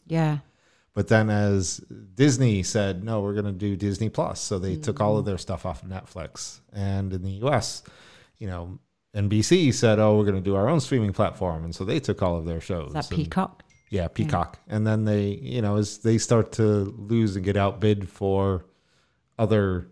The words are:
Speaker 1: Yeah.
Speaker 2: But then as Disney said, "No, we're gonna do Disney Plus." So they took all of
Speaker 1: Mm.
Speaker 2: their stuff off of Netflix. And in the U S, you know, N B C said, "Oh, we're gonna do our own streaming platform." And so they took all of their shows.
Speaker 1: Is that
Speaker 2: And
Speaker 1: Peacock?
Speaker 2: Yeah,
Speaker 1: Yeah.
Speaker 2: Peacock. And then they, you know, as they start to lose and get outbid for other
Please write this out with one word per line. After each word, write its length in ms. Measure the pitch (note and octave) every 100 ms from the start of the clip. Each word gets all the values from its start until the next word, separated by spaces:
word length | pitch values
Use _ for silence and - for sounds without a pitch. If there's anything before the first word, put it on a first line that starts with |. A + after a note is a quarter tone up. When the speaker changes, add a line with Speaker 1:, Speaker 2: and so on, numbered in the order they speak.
| -
Speaker 1:
Yeah. 320 | D#3+ D#3 D3 - _ _ _ _
Speaker 2:
But 140 | G#2 -
then 220 | A2 G#2+
as 480 | G#2 G#2 G2 F2+ - - A2 G2+ F#2+
Disney 480 | C#3+ B2 B2 G2+
said, 400 | F2+ A2 G2 F2+
"No, 180 | A2 A2
we're 120 | G2+
gonna 180 | G#2 G2+
do 220 | F#2 G2+ F#2+
Disney 320 | G2+ G2 A2
Plus." 320 | - - -
So 180 | - G2
they 160 | F#2+ -
took 240 | - G2+
all 180 | G#2 G#2+
of 60 |
Speaker 1:
Mm. 40 | G2
Speaker 2:
their 100 | F2+
stuff 280 | - F#2+ F#2
off 180 | E2+
of 60 | F#2
Netflix. 720 | F#2+ - - D2 - - - _
And 400 | G#2 G2 G2 F#2+
in 80 | F#2
the 80 | F#2+ F#2+
U 60 | C3
S, 320 | B2 - - - - - - _ -
you 80 | F#2
know, 320 | F2 F2 - _ _ _
N 140 | G#2 G2+
B 120 | G#2+
C 300 | - F3+ C#3+
said, 280 | - A#2 G#2+
"Oh, 180 | G#2+ G#2+
we're 80 | G2+
gonna 160 | F#2+
do 140 | F#2 G2
our 120 | A2+
own 120 | E3
streaming 320 | C3 C3 G#2
platform." 500 | F#2+ G2 - F2+ D#2+
And 100 | E2
so 120 | E2+ F#2+
they 140 | D#3
took 220 | - F#2+
all 140 | F#2 E2+
of 100 | D#2+
their 140 | E2
shows. 260 | - F2 C#2+
Speaker 1:
Is 40 |
that 160 | D3 -
Speaker 2:
And 60 | E3
Speaker 1:
Peacock? 400 | D3 F#3 F#3+ - - _ -
Speaker 2:
Yeah, 120 | F#2+
Speaker 1:
Yeah. 40 | D#2+
Speaker 2:
Peacock. 500 | - D#3 F2+ E2+ - -
And 180 | G#2+ A2
then 200 | A2 G#2+
they, 240 | G#2 G2+ G2+
you 200 | B2+ B2+
know, 160 | G#2 G#2
as 220 | G#2 -
they 180 | A2+ A2+
start 340 | - A#2 G#2
to 100 | - G#2+ G#2 G2 A#2+
lose 380 | G#2 A#2 G#2+ F#2+
and 80 | F#2
get 100 | G2+
outbid 520 | G2 F2+ G#2+ G2+ F2+
for 560 | - G2 G2 G2 F#2 - _ _ _ _ _ _ -
other 480 | G#2+ G#2+ G2 F2+ E2+